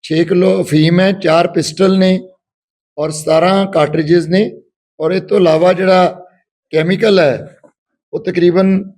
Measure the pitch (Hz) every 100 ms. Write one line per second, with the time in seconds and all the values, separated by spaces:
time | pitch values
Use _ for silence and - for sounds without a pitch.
0 | - 156 165 180 185 190 170 156 156 175
1 | 190 196 160 165 180 170 147 - 190 190
2 | 185 185 - _ _ _ _ _ _ -
3 | 156 151 - 160 175 196 190 165 147 151
4 | 156 175 156 185 220 - _ _ _ _
5 | 160 185 185 - 175 156 180 185 185 185
6 | 175 - - _ _ _ _ 156 165 190
7 | 220 190 151 110 78 _ _ _ _ _
8 | _ 156 - 175 175 175 190 190 -